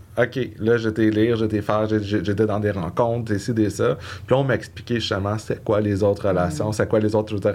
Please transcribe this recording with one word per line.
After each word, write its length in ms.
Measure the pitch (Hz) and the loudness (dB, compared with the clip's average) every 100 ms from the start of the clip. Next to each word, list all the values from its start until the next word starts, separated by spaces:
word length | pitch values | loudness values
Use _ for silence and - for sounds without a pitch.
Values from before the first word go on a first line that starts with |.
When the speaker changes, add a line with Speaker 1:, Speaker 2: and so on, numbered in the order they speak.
| - - | -8 -2
Speaker 1:
OK, 200 | 123 135 117 - | 0 0 -6 -2
là, 200 | 107 117 | 2 2
j'étais 320 | 110 110 110 | 2 2 2
lire, 260 | 107 113 113 | 4 4 2
j'étais 240 | 110 104 | 0 0
faire, 260 | 101 107 107 | 0 0 2
j'ai, 160 | 107 | 0
j'ai, 220 | 101 104 | 0 -2
j'étais 220 | 90 98 107 | 0 0 0
dans 140 | 104 | 0
des 100 | 104 | -2
rencontres, 560 | 95 82 - 117 117 113 | -2 -4 0 0 0 -2
des 80 | 101 | -4
ci, 140 | - | -2
des 160 | 110 104 | 0 0
ça. 280 | - 113 147 - - - | 0 -2 -2 -6 -14 0
Puis 80 | |
là, 40 | 131 | 2
on 60 | |
m'a 100 | 135 | 2
expliqué 420 | 107 - - - 117 | -2 -4 -14 -6 -4
justement 400 | - 101 98 107 | -2 -2 -2 -4
c'est 260 | - - | -4 -4
quoi 200 | - 107 | 0 0
les 200 | 107 98 | 2 2
autres 260 | 101 101 101 | 2 2 0
relations, 420 | 90 87 76 107 | 2 0 0 -2
Speaker 2:
Mm. 20 | |
Speaker 1:
c'est 160 | 107 101 | -2 0
quoi 120 | 110 | 2
les 140 | 107 | 2
autres 240 | 107 110 104 104 | 0 0 -2 0